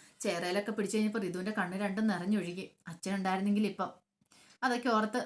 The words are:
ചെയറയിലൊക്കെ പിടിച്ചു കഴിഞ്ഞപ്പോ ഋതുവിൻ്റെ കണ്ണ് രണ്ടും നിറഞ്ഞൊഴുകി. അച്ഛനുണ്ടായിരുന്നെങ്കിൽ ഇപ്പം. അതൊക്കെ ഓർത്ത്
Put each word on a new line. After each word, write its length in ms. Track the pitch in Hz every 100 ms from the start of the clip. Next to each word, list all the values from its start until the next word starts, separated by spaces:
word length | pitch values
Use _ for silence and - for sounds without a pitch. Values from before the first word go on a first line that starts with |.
| - -
ചെയറയിലൊക്കെ 520 | 214 170 180 196 202
പിടിച്ചു 240 | 214 196 220
കഴിഞ്ഞപ്പോ 240 | 214 220
ഋതുവിൻ്റെ 320 | 190 180 185
കണ്ണ് 240 | 214 180 190
രണ്ടും 300 | 202 196 220
നിറഞ്ഞൊഴുകി. 580 | 180 180 214 170 175 185 - -
അച്ഛനുണ്ടായിരുന്നെങ്കിൽ 800 | 165 190 196 190 190 202 202 202
ഇപ്പം. 240 | 196 190 - _ _ _ - - -
അതൊക്കെ 260 | 254 240 247
ഓർത്ത് 320 | 220 214 247